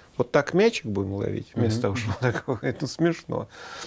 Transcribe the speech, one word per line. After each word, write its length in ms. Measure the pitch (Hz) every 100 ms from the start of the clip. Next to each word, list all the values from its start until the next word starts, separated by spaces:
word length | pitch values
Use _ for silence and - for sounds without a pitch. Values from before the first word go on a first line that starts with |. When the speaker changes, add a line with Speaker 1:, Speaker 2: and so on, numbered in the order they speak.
| - -
Speaker 1:
Вот 140 | 123
так 240 | 147 139
мячик 320 | 170 226 233 110
будем 280 | 101 98
ловить, 360 | 98 101 104 107
вместо 240 | 110 113 110
Speaker 2:
Мгм. 40 |
Speaker 1:
того, 140 | 110 92
чтобы 200 | 104 98
<laughs> 40 |
так, 420 | 127 - - 117
это 240 | 139 - 139
смешно. 600 | - 170 165 - - - - - -